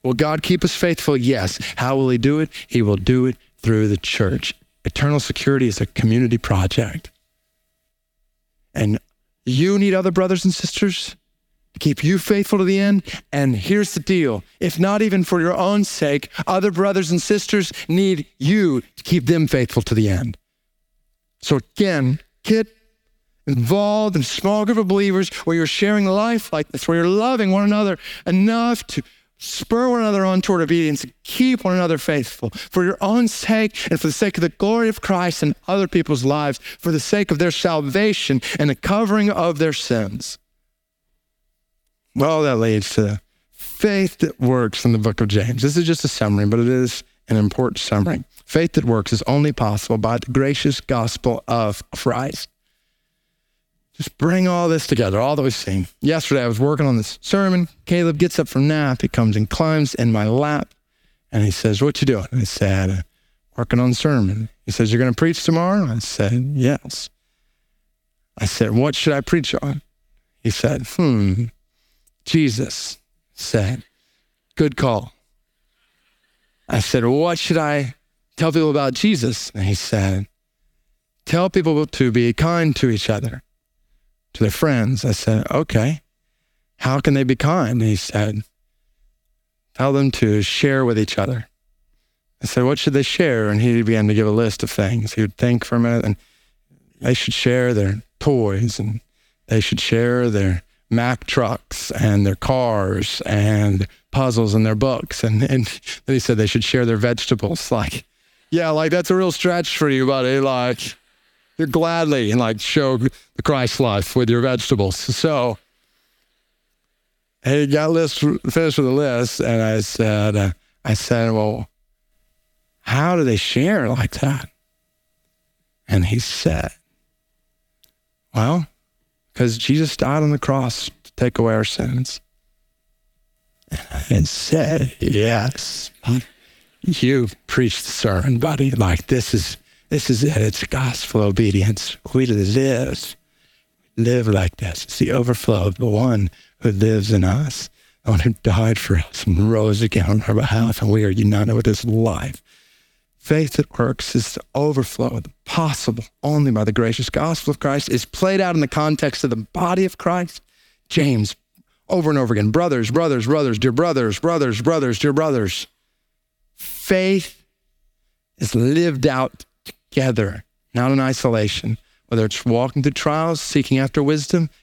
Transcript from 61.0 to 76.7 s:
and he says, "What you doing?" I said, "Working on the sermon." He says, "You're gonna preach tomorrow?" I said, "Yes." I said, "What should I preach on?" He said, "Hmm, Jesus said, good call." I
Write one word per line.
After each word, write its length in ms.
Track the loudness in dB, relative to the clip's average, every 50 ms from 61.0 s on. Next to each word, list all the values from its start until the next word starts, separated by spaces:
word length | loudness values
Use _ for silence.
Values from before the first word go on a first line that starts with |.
| _ _ _ _ _ -4
and 140 | 0 2 2
he 60 | 2
says, 320 | 0 0 0 0 2 2
"What 180 | 0 0 0 0
you 60 | 2
doing?" 200 | 2 2 0 -2 -2
I 120 | -2 -2 -2
said, 600 | -2 -2 0 0 2 2 2 2 0 -2 -2 -6 _ _ _ _ _ _ _ _ _ -8
"Working 240 | -6 -2 0 2 2
on 100 | 2 2
the 60 | 0
sermon." 520 | 2 0 2 2 2 2 0 0 -2 -6 -8 _ _ -10
He 80 | -8
says, 180 | -2 0 0 2
"You're 60 | 2 2
gonna 140 | 2 2
preach 320 | 2 2 0 0 0 0 0
tomorrow?" 420 | 0 2 2 2 2 0 0 0
I 120 | 0 -2 -4
said, 560 | -6 -6 -4 -2 0 0 0 0 -2 -2 -2
"Yes." 540 | 0 2 2 0 0 -4 -10 -12 -12 -12 -14 _ _ _ _ _ _ _ _ _ _ _ _ _ _ _ _ _ _ _ _ _ _ _ _ _ -4
I 80 | -4
said, 240 | -4 0 0 0 2
"What 240 | 2 2 2 0 0
should 160 | 0 0 0
I 80 | 0 0
preach 340 | 0 0 0 0 0 -2 -6 -4
on?" 200 | -4 -4 -6 -8 _ _ _ _ _ _ _ _ _ _ _ _
He 80 | -4 -4
said, 380 | -2 0 0 0 0 -2 -6
"Hmm, 580 | -6 -2 0 0 2 2 2 2 2 0 0 -2 -6 _ _ _ _ _ _ _ _ _ _ _ _ _ _ -8
Jesus 720 | 0 0 2 2 2 0 -4 -6 -6 -8 -10 -10 -12 -14 _ _ _ _ _ _ _ _
said, 480 | -14 -10 -2 -2 0 0 0 -4 -6 -10 _ _ _ _ _ _ _ _ _ _ _ _ _ -2
good 200 | -2 -2 -2 0
call." 380 | 0 0 0 0 -2 -4 -8 _ _ _ _ _ _ _ _ _ _ _ _ _ _ _ _ _ _ _ _ _ _ _ _ _ _ _ _ _ _ _
I 140 | -4